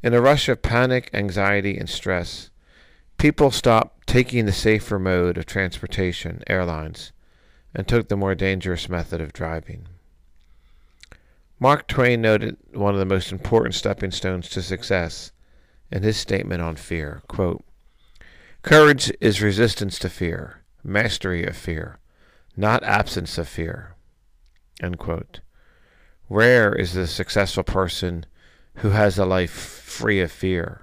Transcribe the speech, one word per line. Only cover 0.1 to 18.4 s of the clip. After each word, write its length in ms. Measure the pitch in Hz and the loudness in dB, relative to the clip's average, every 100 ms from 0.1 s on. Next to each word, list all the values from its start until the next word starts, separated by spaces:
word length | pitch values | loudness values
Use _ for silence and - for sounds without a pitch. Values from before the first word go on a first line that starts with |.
a 80 | 120 | 6
rush 300 | 127 143 - | 6 4 2
of 100 | 123 | 0
panic, 480 | - 117 127 127 - | 2 2 2 0 -2
anxiety, 640 | 104 101 90 98 101 98 95 | -4 -2 0 2 2 0 -4
and 100 | 87 | -6
stress, 640 | - 92 90 87 - - _ _ _ _ _ _ - | -6 -2 -2 -4 -12 -18 _ _ _ _ _ _ 2
people 340 | 151 - 143 | 2 6 2
stopped 560 | - 123 113 - _ - | 4 4 4 4 _ 0
taking 380 | 123 127 123 | 2 2 0
the 80 | 107 | 0
safer 460 | 95 110 107 - 101 | 2 2 2 0 -2
mode 400 | 92 90 87 87 | 0 2 2 -2
of 80 | 82 | -6
transportation, 960 | 98 92 - 87 - 92 87 82 85 - | -4 -4 -4 -8 -4 -4 -4 -10 -12 -4
airlines, 640 | 92 87 80 78 - - - _ _ _ _ _ | -2 -2 -4 -8 -12 -18 -20 _ _ _ _ _
and 140 | - 95 | -10 0
took 200 | 120 107 | 0 2
the 100 | 101 | -2
more 160 | 98 | 0
dangerous 520 | 92 95 95 92 87 - | 0 0 -2 -4 -6 -6
method 360 | 90 80 85 | -8 -6 -8
of 100 | 78 | -10
driving. 560 | - 80 82 - - 85 90 _ _ _ _ _ - _ - _ _ - - _ _ _ _ | -8 -8 -8 -10 -18 -18 -20 _ _ _ _ _ -20 _ -20 _ _ -20 -20 _ _ _ _
Mark 280 | 127 147 - | 2 2 0
Twain 320 | - 123 120 | 0 2 4
noted 340 | 113 107 110 - _ | 4 2 0 -8 _
one 220 | - 101 | -2 0
of 60 | 101 | 0
the 40 | |
most 280 | 95 95 - | 2 0 -2
important 420 | 92 - 113 120 | -10 0 2 2
stepping 380 | - - 98 95 | -2 -4 -4 -6
stones 360 | 90 95 92 85 | -4 -4 -4 -6
to 140 | - | -10
success 680 | 87 92 - 95 85 - - _ _ _ _ _ - | -6 -8 -2 -2 -2 -8 -16 _ _ _ _ _ -10
in 140 | - | -2
his 120 | 104 107 | 0 -2
statement 460 | - 98 98 92 | -2 -4 -2 -4
on 140 | 82 80 | -4 -8
fear, 440 | - 85 73 73 - | -8 -6 -6 -12 -12
quote, 380 | - 90 - - - _ _ _ - - - | -4 -2 -4 -10 -20 _ _ _ -20 -20 -20